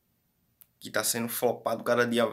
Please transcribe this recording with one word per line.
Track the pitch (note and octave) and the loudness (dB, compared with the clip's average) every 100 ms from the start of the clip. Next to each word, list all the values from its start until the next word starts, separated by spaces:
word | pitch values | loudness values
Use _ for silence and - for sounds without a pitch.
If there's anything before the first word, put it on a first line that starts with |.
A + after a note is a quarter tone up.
| _ _ _ _ _ _ _ _ | _ _ _ _ _ _ _ _
que | - | -6
tá | G#2 | -2
sendo | G#2+ A#2+ A#2 | -2 -2 -4
flopado | - B2 - - A#2 | 0 0 0 -4 -2
cada | A#2 A#2+ A#2+ | 0 2 2
dia, | A#2 A2+ | 2 0